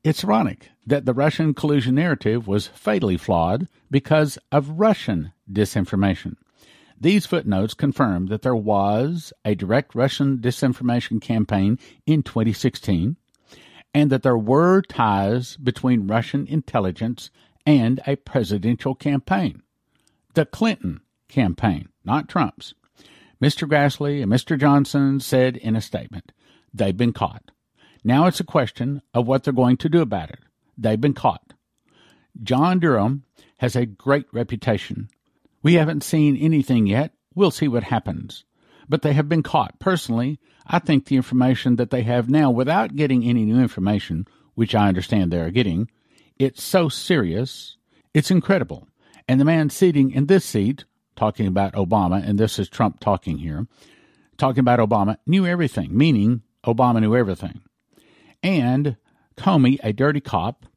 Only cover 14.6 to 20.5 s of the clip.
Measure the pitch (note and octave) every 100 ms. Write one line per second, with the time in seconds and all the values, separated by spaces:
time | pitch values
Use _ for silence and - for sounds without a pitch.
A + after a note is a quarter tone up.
14.6 | F3 F#3+ F#3+ - A2+ G2 G2 B2 B2+ -
15.6 | B2+ - C3 A#2+ G2 A2 A#2 C#3 - D3+
16.6 | - B2 F#2+ E2+ A2+ B2 - _ _ _
17.6 | - D3 A#2 C3 - C#3+ - C3+ F#2+ G#2
18.6 | G#2 A#2+ C3+ C3 D3 C#3 - F#3+ D#3+ -
19.6 | _ _ _ _ _ _ _ - D3+